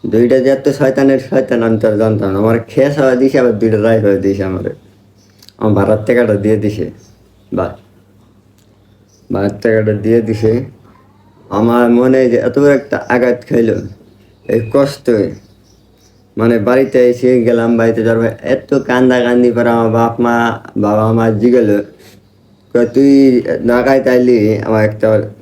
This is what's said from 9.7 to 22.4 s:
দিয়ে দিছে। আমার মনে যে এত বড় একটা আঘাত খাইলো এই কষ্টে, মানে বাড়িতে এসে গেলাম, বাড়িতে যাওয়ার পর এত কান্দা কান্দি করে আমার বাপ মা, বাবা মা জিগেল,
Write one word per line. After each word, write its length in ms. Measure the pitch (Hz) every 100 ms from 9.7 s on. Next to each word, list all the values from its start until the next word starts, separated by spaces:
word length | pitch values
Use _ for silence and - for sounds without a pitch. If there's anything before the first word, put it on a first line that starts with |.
| 110 107
দিয়ে 280 | 104 104 117
দিছে। 560 | 110 107 110 117 143 - - _ _ _ _ _ -
আমার 400 | 98 117 120 120
মনে 400 | 120 127 131 127
যে 80 | 117
এত 220 | 123 139
বড় 160 | 143 135
একটা 220 | - -
আঘাত 520 | - 123 123 120 -
খাইলো 260 | 120 113 92 - - - _ _ _ -
এই 220 | 113 110
কষ্টে, 580 | 139 139 143 - 113 85 71 - _ _ _ _ _ _ _ _ -
মানে 220 | 117 117
বাড়িতে 500 | 101 127 135 131 123
এসে 340 | 120 127 127
গেলাম, 340 | 117 117 117 117
বাড়িতে 260 | 113 113
যাওয়ার 280 | 113 113 113
পর 160 | - -
এত 260 | 131 -
কান্দা 460 | 139 131 127 127 123
কান্দি 320 | 120 123 123
করে 180 | 117 117
আমার 220 | 117 113
বাপ 300 | 113 117 110
মা, 380 | 120 117 117 110 - -
বাবা 360 | 104 107 110
মা 180 | 113 113
জিগেল, 500 | 104 117 123 110 101 - - - - _ _